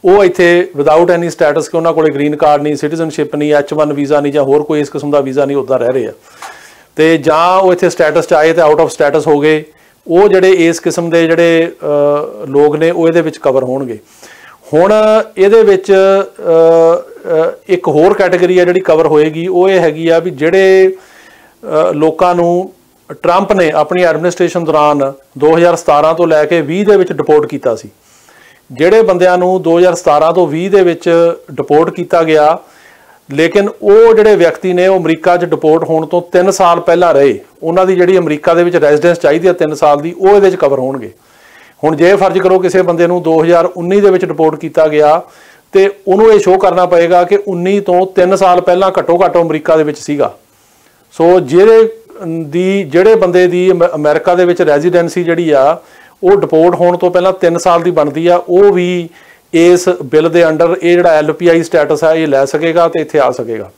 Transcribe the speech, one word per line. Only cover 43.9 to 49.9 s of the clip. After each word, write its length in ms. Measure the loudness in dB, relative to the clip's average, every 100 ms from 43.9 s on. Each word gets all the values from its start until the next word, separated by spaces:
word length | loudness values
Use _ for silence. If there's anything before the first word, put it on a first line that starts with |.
| 2
ਦੇ 100 | 2
ਵਿੱਚ 140 | 2
deport 360 | -2 -2 -2 -2
ਕੀਤਾ 280 | -6 -2 0
ਗਿਆ 340 | 2 2 0 -4 -20 -20 _ _
ਤੇ 180 | 0 0 -2 -4
ਉਹਨੂੰ 240 | 2 4
ਇਹ 60 | 4
ਸ਼ੋਅ 200 | 2 2
ਕਰਨਾ 280 | 2 0 0
ਪਏਗਾ 380 | 2 2 2
ਕਿ 140 | 2 -2 -4
ਉੱਨੀ 320 | -6 -2 -2
ਤੋਂ 260 | 0 0 0
ਤਿੰਨ 300 | 0 0 2
ਸਾਲ 240 | 2 2
ਪਹਿਲਾਂ 320 | 0 0 0 -2
ਘੱਟੋ 260 | -2 0
ਘੱਟ 120 | 2 0
ਉਹ 60 |
ਅਮਰੀਕਾ 340 | -2 -4 0 0
ਦੇ 60 |
ਵਿੱਚ 160 | 0